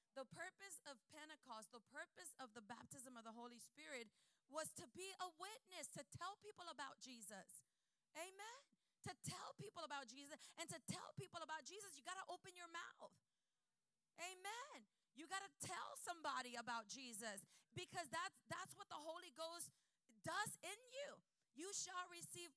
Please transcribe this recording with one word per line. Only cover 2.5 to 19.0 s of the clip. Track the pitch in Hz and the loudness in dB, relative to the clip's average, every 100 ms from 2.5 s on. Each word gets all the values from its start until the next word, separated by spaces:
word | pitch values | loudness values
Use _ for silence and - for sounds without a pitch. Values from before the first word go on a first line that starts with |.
the | 226 208 | -4 -4
baptism | 233 247 277 254 | -4 -4 -6 -6
of | 240 | -6
the | 220 | -6
Holy | 226 240 240 | -4 -6 -6
Spirit | - 285 311 254 226 _ - _ - | -10 -8 -2 -2 -2 _ -20 _ 0
was | 294 294 - | 2 4 2
to | 254 | -6
be | 339 381 370 | -2 -2 2
a | 370 320 | 0 2
witness, | 381 440 370 359 - | -2 -2 -6 -2 -2
to | 311 - - | -2 -4 0
tell | 359 415 | 0 -2
people | 415 415 349 | -6 -6 -4
about | 285 269 - | -2 -2 -4
Jesus. | 254 240 190 196 180 - - _ _ _ _ 302 | -6 -6 -4 -4 -4 -8 -8 _ _ _ _ -2
Amen? | 359 392 440 523 - _ _ _ - | -2 -2 -6 -6 -12 _ _ _ -2
To | - | 0
tell | - 370 - - | 0 0 -2 -2
people | 403 349 302 | -4 0 0
about | 285 240 | 0 -2
Jesus. | 262 285 302 - - | -4 -6 -6 -6 -2
And | 330 | 0
to | 330 - | 0 2
tell | 370 - | 0 0
people | - 370 339 311 | -4 -2 -2 0
about | 311 | 0
Jesus, | 254 370 403 | -2 -4 -6
you | 277 | -2
gotta | 311 381 - | 0 2 0
open | 359 370 359 | -2 -4 -8
your | 339 | -4
mouth. | 339 320 - - - _ _ _ _ _ _ _ _ _ - | -2 -2 -4 -10 -12 _ _ _ _ _ _ _ _ _ -2
Amen. | 359 370 392 453 571 285 208 _ _ | -2 0 0 0 0 -6 -10 _ _
You | 233 330 | -8 2
gotta | 392 392 - | 2 2 -2
tell | - 226 - - | 0 2 2 0
somebody | - 339 302 254 247 240 | 0 2 6 6 4 2
about | 233 233 208 | 4 4 2
Jesus, | 247 247 214 226 196 - - - - | -2 0 2 2 2 -2 -6 -6 -2
because | 359 381 302 | 0 2 4
that's, | 330 370 - - | 4 2 0 0
that's | 330 370 | 0 0
what | 370 392 | -2 -4
the | |
Holy | 330 | -2